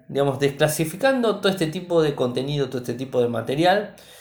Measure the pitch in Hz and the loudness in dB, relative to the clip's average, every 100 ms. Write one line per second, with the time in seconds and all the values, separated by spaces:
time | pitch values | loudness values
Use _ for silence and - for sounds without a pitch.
0 | - 139 143 123 143 143 147 - 160 190 | -6 0 0 2 0 2 0 0 -4 0
1 | 269 262 226 196 202 196 156 185 180 170 | 0 2 0 0 0 0 -2 -4 0 2
2 | 156 143 123 127 139 147 135 127 123 120 | 2 2 -2 -2 -4 -2 -2 -4 -6 -6
3 | 127 127 120 113 117 143 175 208 208 - | -4 0 0 0 -2 2 4 4 0 -10
4 | - - | -20 -20